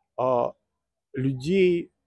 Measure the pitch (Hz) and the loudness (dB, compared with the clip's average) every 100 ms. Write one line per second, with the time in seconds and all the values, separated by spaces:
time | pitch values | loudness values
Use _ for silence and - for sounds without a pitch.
0 | _ - 127 123 127 - _ _ _ _ | _ -4 0 0 -2 -6 _ _ _ _
1 | _ 135 135 131 139 196 180 175 - _ | _ -4 -4 -4 -2 2 2 2 -4 _